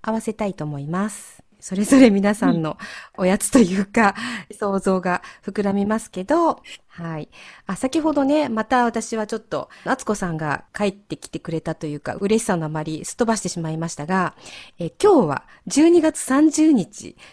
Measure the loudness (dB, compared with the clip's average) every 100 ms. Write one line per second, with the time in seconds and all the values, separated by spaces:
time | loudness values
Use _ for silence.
0 | -6 -4 -4 -4 -6 -4 -8 -8 -6 -4
1 | -4 -6 -16 -20 _ _ -8 -4 4 8
2 | 8 8 2 2 0 0 -2 -6 -14 -18
3 | -18 -4 0 0 2 4 4 2 -2 2
4 | 2 0 -8 -10 -14 -6 -4 -2 0 0
5 | 0 -4 -6 -14 -8 -4 -2 0 0 -2
6 | -4 -10 0 2 2 -2 -10 -20 _ -14
7 | -10 -10 -12 -18 -20 -16 -10 -4 -2 0
8 | 0 2 2 2 0 -2 0 0 0 -2
9 | -6 -6 -6 -8 -6 -8 -8 -10 -4 -4
10 | -2 -4 -4 -4 -4 -6 -8 -4 -4 -4
11 | _ -14 -10 -12 -6 -6 -6 -6 -8 -8
12 | -8 -6 0 0 0 -2 -2 -6 -6 -8
13 | -10 -2 0 0 -4 -6 -6 -6 -6 -8
14 | -4 -2 -2 -6 -18 -20 -20 -10 -10 2
15 | 4 6 4 -2 -8 -16 -4 4 6 6
16 | 4 0 -2 2 4 4 4 4 0 -8
17 | -18 -20 -20